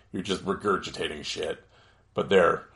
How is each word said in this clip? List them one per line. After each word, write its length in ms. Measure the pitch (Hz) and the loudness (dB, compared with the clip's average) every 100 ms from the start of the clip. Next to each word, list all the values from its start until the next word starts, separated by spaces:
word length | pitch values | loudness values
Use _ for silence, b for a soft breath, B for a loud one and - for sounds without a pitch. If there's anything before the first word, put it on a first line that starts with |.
| b | b
You're 120 | 98 | -10
just 220 | 90 90 90 | -4 -4 -2
regurgitating 800 | 95 101 92 - - 80 76 | -4 -2 -2 -4 -6 -6 -6
shit. 400 | 71 - 80 - _ _ _ _ _ - | -8 -6 -6 -6 _ _ _ _ _ -6
But 140 | - | 4
there, 360 | 95 85 85 - | 6 6 4 -4